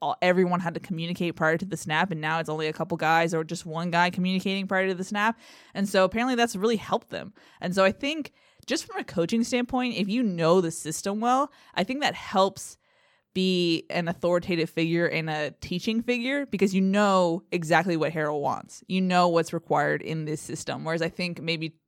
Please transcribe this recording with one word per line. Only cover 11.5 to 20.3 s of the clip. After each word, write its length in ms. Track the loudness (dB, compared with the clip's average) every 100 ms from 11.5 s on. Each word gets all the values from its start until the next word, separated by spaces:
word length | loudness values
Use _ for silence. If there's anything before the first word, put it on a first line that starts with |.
| _ -10
I 100 | -4
think 180 | -4 -2
that 120 | -2
helps 600 | -4 -2 2 2 2 -16 -18 _ _ _ _ _
be 540 | 0 2 2 2 0 -2
an 200 | -4 -4
authoritative 600 | -2 0 0 0 -2 -2
figure 380 | 0 0 2 0
and 240 | 0 -4
a 220 | -4 -4 -8
teaching 400 | -8 -6 -2 -2
figure 420 | 0 -2 0 -2
because 300 | -2 2 2
you 80 | 4
know 600 | 2 4 4 4 4 0 -2
exactly 460 | -4 2 2 4 0
what 160 | 0
Harrell 300 | -2 -4 -2
wants. 420 | -2 -4 -8 -20 -4
You 140 | -2
know 280 | 2 4 6
what's 260 | 4 2
required 480 | -4 0 2 2 0
in 240 | -4 -6
this 160 | -4